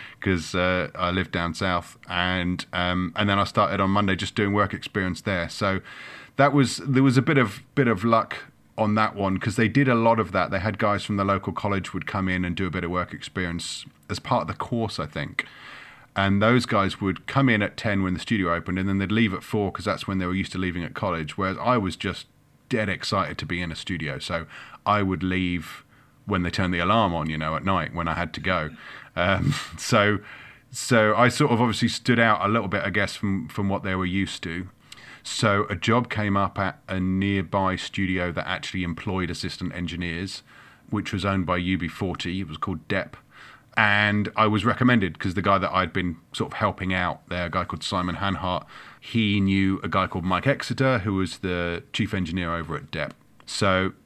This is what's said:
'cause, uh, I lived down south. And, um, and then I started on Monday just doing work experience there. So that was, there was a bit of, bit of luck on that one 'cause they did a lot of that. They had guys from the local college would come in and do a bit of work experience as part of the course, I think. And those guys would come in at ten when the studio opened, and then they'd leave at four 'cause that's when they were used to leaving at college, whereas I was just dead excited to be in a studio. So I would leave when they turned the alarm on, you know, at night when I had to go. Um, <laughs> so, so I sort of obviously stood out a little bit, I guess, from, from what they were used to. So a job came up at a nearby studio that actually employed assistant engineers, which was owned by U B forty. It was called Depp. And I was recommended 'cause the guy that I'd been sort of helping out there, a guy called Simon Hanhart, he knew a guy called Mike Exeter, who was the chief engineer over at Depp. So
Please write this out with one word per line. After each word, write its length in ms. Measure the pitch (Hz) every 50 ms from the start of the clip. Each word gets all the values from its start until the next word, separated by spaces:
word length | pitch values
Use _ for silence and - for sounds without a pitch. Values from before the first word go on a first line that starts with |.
| - - - -
'cause, 340 | - 98 92 85 78 - -
uh, 340 | 90 90 92 92 90 80 - -
I 160 | - 90 87
lived 200 | 90 95 90 -
down 220 | - 87 85 85 82
south. 440 | - 98 92 90 87 - - - - -
And, 580 | - 90 87 90 90 90 92 90 90 90 - - -
um, 400 | - 92 90 90 90 90 90 85 -
and 120 | - 104 101
then 80 | 98
I 60 | 101 98
started 380 | - - 113 101 - 98 98
on 80 | 98 95
Monday 260 | 98 101 101 98 92
just 180 | 87 101 - -
doing 200 | - 104 98 101
work 200 | 104 101 95 -
experience 460 | - - - - 104 92 92 87 -
there. 300 | - 104 95 87 85 80
So 320 | - - 107 98 95 92 - - - - - - - - - - _
that 160 | - 139 143 139
was, 240 | 143 131 120 -
there 260 | - - 139 127 131 135
was 140 | 135 120
a 40 | 131
bit 160 | 113 170 156
of, 240 | 135 120 104 98 - - - -
bit 140 | 139 131 117
of 160 | 110 90 110
luck 400 | 117 113 113 - - - - - - - _ _ _ -
on 180 | - 110 104 -
that 180 | 110 107 - -
one 240 | 101 98 95 95 -
'cause 180 | - 107 -
they 100 | 120 113
did 220 | 104 104 139 143 131
a 60 | 123
lot 260 | 113 113 117 113 113
of 100 | 101 -
that. 200 | 92 95 85 -
They 80 | 95 92
had 180 | 92 110 98
guys 260 | 101 107 104 101 95 -
from 140 | - 104
the 80 | 101 98
local 260 | 101 98 95 - 98
college 420 | 87 - - 104 98 95 90 - -
would 140 | 90 -
come 220 | - - 98 95 92
in 160 | 92 92 90
and 100 | 90 87
do 100 | 98 95
a 60 | 90
bit 140 | 80 92 85
of 60 | 85
work 220 | 90 90 87 - -
experience 720 | - - - - 95 90 85 85 85 - - - - - - _ _ _ -
as 100 | 98 -
part 240 | - - 131 110 82
of 40 |
the 60 | 82 95
course, 460 | - - - 123 117 113 104 - -
I 60 | 73
think. 400 | 71 - 80 71 - - - - - - - - - - - - - - - - - -
And 260 | 98 98 98 98 101
those 240 | 107 113 123 127 120
guys 360 | - 117 101 95 92 - -
would 260 | 104 95 90 - -
come 220 | - - 135 139 127
in 120 | 113 101
at 140 | 101 - -
ten 280 | - - 107 101 98 95
when 100 | 92 92
the 80 | 87
studio 320 | - - 117 101 90 85 85
opened, 260 | 85 - - 82 87
and 80 | 92
then 120 | 98 95 95
they'd 120 | 98 90
leave 220 | 107 113 113 101 92
at 100 | - -
four 260 | - - 107 101 90
'cause 140 | - - 82
that's 240 | 104 92 - -
when 120 | - 98 95
they 60 | 90
were 80 | 90 92
used 200 | 95 92 - -
to 40 |
leaving 280 | 90 92 90 82 85 82
at 80 | 73 -
college, 440 | - 110 95 85 82 80 76 -
whereas 200 | - 95 95 92
I 200 | - - 120 123
was 200 | 113 98 90 -
just 300 | - - 95 - - - _ _ _ _ _ _ _ _
dead 200 | - 123 110 107
excited 500 | 101 87 - - - 107 95 87 78 -
to 80 | - 78
be 160 | 73 87 87
in 80 | 90 82
a 60 | 80
studio. 420 | - - - 95 80 80 73 67
So 280 | 73 - - 87 82 80 - - - - - - - -
I 180 | - 104 104 101
would 200 | 95 92 76 90
leave 600 | 92 92 95 92 87 87 85 78 - - - - _ _ _ - _ _ _ -
when 180 | 98 101 90 90
they 60 | 85
turned 240 | - - 95 87 87
the 60 | 85
alarm 340 | 85 95 110 117 107 90 85
on, 160 | 82 78 78
you 80 | 78
know, 200 | 76 76 78 78
at 80 | 69 65
night 280 | 98 95 87 82 - -
when 140 | 85 82
I 60 | 82 76
had 200 | 85 87 80 -
to 40 | -
go. 300 | 78 92 92 82 78 76 78 - - - - - - - -
Um, 400 | 85 87 90 95 87 87 143 - - -
<laughs> 120 | - -
so, 420 | - - - 123 107 101 104 104 98 - - - - - - - - _ -
so 420 | - - - - 123 113 107 107 104
I 140 | 110 123
sort 240 | 123 - - 151 127
of 80 | 120 110
obviously 300 | 120 117 98 - 120 113
stood 280 | - - - 127 120
out 220 | 120 117 113 107 80 95
a 20 |
little 220 | 101 110 117 98 92
bit, 140 | 101 101 -
I 40 | 101
guess, 240 | 92 104 98 95 -
from, 360 | - - 101 98 95 - -
from 180 | - 107 101
what 160 | 98 98 - -
they 100 | 98 95
were 120 | 92 92
used 360 | 90 90 98 92 - - - -
to. 260 | 87 82 90 92 95 - _ _ - - - - - - -
So 440 | - - - - - 107 98 202 208 -
a 60 | 208
job 340 | 82 - 113 113 120 120 -
came 280 | - 107 104 101 101
up 200 | 101 98 90 -
at 220 | 104 95 92 - - _
a 140 | - 95 95
nearby 760 | 92 95 95 95 98 101 98 98 80 - - 98 95 92 92
studio 560 | - - - - 101 98 90 92 90 90 87
that 160 | 82 87 -
actually 360 | 87 92 78 - - - 92 90
employed 460 | 85 82 - - 110 92 92 90 85
assistant 460 | 82 - - 85 - - 92 87 -
engineers, 680 | 90 90 78 90 85 90 87 - 87 98 95 - - - - - - - - - - _ -
which 220 | 107 104 98 -
was 140 | - 95 95
owned 200 | 101 95 95 87
by 120 | 85 90
U 200 | 90 87 92 95
B 120 | 82 87 82
forty. 500 | - - 104 90 82 - - 87 92 95
It 80 | 95
was 100 | 76 78
called 300 | - - 101 90 76 -
Depp. 280 | - 101 95 73 - - - - _ - - - - - - _ _ -
And 540 | 113 110 104 101 104 104 104 104 104 101 - -
I 120 | 107 110
was 180 | 107 107 104 95
recommended 520 | 113 101 - 123 123 123 113 95 87 -
'cause 160 | - - 95 85
the 80 | 101
guy 160 | 87 101 98
that 140 | 95 92 -
I'd 220 | - 92 92 82 -
been 240 | 95 90 90 80 - - _ -
sort 180 | - - -
of 60 | -
helping 360 | - 110 98 - - 95 92 92
out 340 | 92 90 85 - - - -
there, 160 | 90 87 87
a 40 | 82
guy 140 | 85 92 87
called 200 | - - 76 -
Simon 340 | - 101 90 90 90 90
Hanhart, 480 | - 98 98 95 - 92 90 90 - - - - - - - - -
he 400 | - - - 113 110 101 101 101
knew 400 | 98 95 95 95 95 95 98 -
a 60 | -
guy 200 | 90 82 98 92
called 180 | 87 - 90 85
Mike 200 | 92 90 90 -
Exeter, 540 | 135 139 - - - 113 - 135 131 131 110
who 140 | 92 110 98
was 240 | 95 95 90 -
the 440 | - - 90 87 87 87 87 87 87 - - -
chief 200 | - 107 - 104
engineer 400 | 95 92 80 85 95 87 82 85
over 220 | 82 80 78 78
at 160 | 67 69 -
Depp. 200 | - 78 71 - - _ _ _ _ - -
So 480 | - - - 104 98 95 92 95 95 - - _